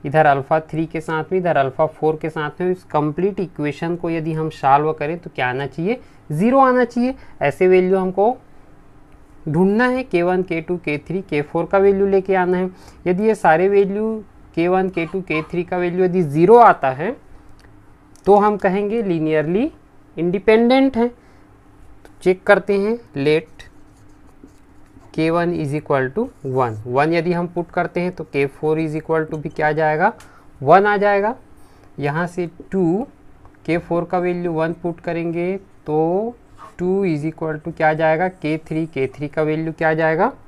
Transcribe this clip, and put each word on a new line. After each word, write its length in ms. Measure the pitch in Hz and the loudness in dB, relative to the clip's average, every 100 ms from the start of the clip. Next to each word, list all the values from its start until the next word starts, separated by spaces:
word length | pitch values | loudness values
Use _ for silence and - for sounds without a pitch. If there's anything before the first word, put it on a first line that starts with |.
| 147 | 0
इधर 200 | 156 147 | 2 4
अल्फा 340 | 139 135 160 | 2 0 -2
थ्री 240 | 160 156 160 | -2 -6 -4
के 160 | 165 | -6
साथ 220 | 156 160 | -6 -6
में, 160 | 151 190 | -2 -2
इधर 180 | 175 143 | 0 0
अल्फा 280 | 135 131 156 | 0 0 -4
फ़ोर 300 | - 156 156 | 0 -2 -2
के 80 | 160 | -6
साथ 320 | 156 151 - | -6 -8 -4
में, 100 | 180 | -4
इस 120 | 180 - | -4 -4
कंप्लीट 540 | 151 151 151 190 196 | -2 -2 -2 -2 -2
इक्वेशन 560 | 180 - 147 139 165 175 | -8 -4 -6 -4 -6 -4
को 140 | 170 | -4
यदि 240 | 165 160 | -4 -4
हम 160 | 156 160 | -4 -6
सॉल्व 400 | - 143 139 151 | -2 2 2 2
करें 240 | 156 147 170 | -2 -6 -6
तो 100 | 170 | -10
क्या 200 | - 127 | -4 -4
आना 160 | 127 139 | -4 -6
चाहिए? 320 | - 175 254 - - - | -6 -4 -4 -10 -20 -8
ज़ीरो 300 | 151 220 269 | 0 2 4
आना 260 | 262 247 240 | 4 2 0
चाहिए। 300 | 240 247 269 - - | -2 -4 -6 -16 -4
ऐसे 260 | 143 - 185 | -4 2 4
value 300 | 185 185 190 | 4 4 0
हमको 380 | 185 185 214 262 - - - - - - - - - - 160 | 0 0 0 0 -12 -20 -20 -20 -20 -20 -20 -20 -20 -14 -4
ढूंढना 380 | 151 190 214 254 | 0 2 2 0
है, 160 | 254 | -2
के 200 | 254 175 | -2 0
वन, 200 | 175 185 | 0 0
के 180 | 185 165 | -2 -6
टू, 160 | 160 180 | -4 -6
के 200 | - - | -4 -6
थ्री, 220 | - 180 | -6 -8
के 200 | 190 147 | -4 -4
फ़ोर 220 | 147 170 170 | -2 -4 0
का 120 | 196 | 2
value 300 | 196 196 196 | 4 2 2
लेके 280 | 196 190 190 | 0 0 0
आना 220 | 175 180 | 0 -2
है। 120 | 185 185 - - 175 | -4 -8 -20 -8 -4
यदि 160 | 180 | 0
ये 120 | 220 214 | 0 2
सारे 320 | 180 160 190 | 2 4 4
value 540 | 202 196 196 220 220 202 - - - | 4 2 -2 -4 -6 -12 -20 -10 -2
k 120 | 175 | 0
one, 220 | 185 185 | 2 0
k 160 | 185 160 | -4 -6
two, 160 | 190 | -6
k 200 | 180 160 | -4 -6
three 200 | 160 175 | -4 -6
का 140 | 170 180 | -4 -4
value 280 | 180 175 185 | -2 0 0
यदि 180 | 180 | 2
ज़ीरो 340 | 156 147 175 240 | 0 4 8 10
आता 320 | 220 - 135 | 10 6 0
है 240 | 131 185 277 - - - - - - - - _ - - | -2 -6 -8 -16 -20 -20 -20 -20 -20 -20 -20 _ -6 4
तो 100 | 202 | 4
हम 200 | 208 208 | 4 0
कहेंगे 440 | 202 190 208 233 | 0 0 -2 -4
linearly 640 | 202 165 156 156 151 190 302 - - - - - | -2 -2 0 0 0 -2 -2 -6 -20 -20 -18 -4
independent 800 | 175 202 202 220 233 262 269 226 | -4 0 2 4 4 4 2 2
है। 100 | 240 | -2
तो 1000 | - - - - - - - - - - - | -4 -20 -20 -20 -20 -20 -20 -20 -20 -20 -4
check 180 | 180 185 | -2 -2
करते 300 | - 190 190 202 | 2 2 2 -2
हैं, 200 | 202 240 - 139 | -2 -4 -8 -2
let 460 | 139 156 160 - - - - - - - - - - - - - - - - | 0 0 -2 -20 -20 -20 -20 -20 -20 -20 -20 -20 -20 -20 -20 -20 -20 -20 -12
K 160 | - 160 | -2 0
one 240 | 170 170 170 | 0 -2 -2
is 200 | 147 151 | -4 -6
equal 340 | - 139 131 | -2 -2 0
to 160 | 165 262 - 139 127 | -4 -6 -8 -4 -2
one। 220 | 123 107 123 | -2 -4 -4
वन 260 | 127 156 | 0 0
यदि 200 | 170 165 | 0 0
हम 140 | 170 175 | -2 -4
put 220 | 175 170 | -6 -6
करते 280 | - 170 180 | -4 -4 -4
हैं 120 | 180 | -6
तो 120 | 185 | -6
K 220 | 156 143 139 | -6 -2 -2
four 320 | - 156 156 | -2 -2 -2
is 160 | 160 156 | -2 -6
equal 340 | - 160 156 | -2 -2 -2
to 80 | 156 | -8
भी 120 | 151 | -10
क्या 180 | - 151 | -2 -2
आ 40 | |
जाएगा? 380 | 156 156 156 196 233 - - - - | 0 0 2 0 -2 -20 -20 -20 -6
वन 240 | 135 180 208 | 4 6 6
आ 120 | 208 | 2
जाएगा। 380 | 202 202 208 262 - - - - - - | 2 2 0 -4 -16 -20 -20 -20 -20 -6
यहाँ 260 | 143 156 175 | -4 -2 -4
से 220 | 180 175 - - | -4 -8 -10 -6
टू, 360 | 190 170 190 277 - - - - - - | 0 2 0 -4 -14 -20 -20 -20 -14 -4
के 120 | 170 | -4
फ़ोर 280 | 170 170 170 | -2 -4 -2
का 80 | 185 | -2
value 320 | 180 175 175 | -2 -4 -4
one 200 | 160 160 | -2 -4
put 260 | 165 175 170 | -4 -8 -8
करेंगे 540 | - 165 170 165 175 196 | -6 -6 -4 -4 -4 -6
तो 800 | - - - 156 160 185 226 240 - - - - | -12 -18 -4 0 0 0 -4 -10 -20 -20 -20 -6
two 260 | 180 190 190 | -2 0 0
is 180 | 151 156 | -2 -4
equal 380 | 156 160 151 | -6 -8 -8
to 140 | 170 160 | -10 -2
क्या 120 | 156 | 0
आ 40 | |
जाएगा? 340 | 156 156 160 185 | 2 0 0 -2
के 300 | 185 151 156 | -4 -6 -6
थ्री, 260 | - 156 160 | -6 -6 -6
के 200 | 139 131 | -4 -6
थ्री 180 | 135 143 | -6 -8
का 140 | 160 | -4
value 300 | 156 156 160 | -2 -2 -6
क्या 160 | 156 160 | -2 -2
आ 40 | |
जाएगा? 400 | 160 160 160 220 - | 2 0 2 0 -2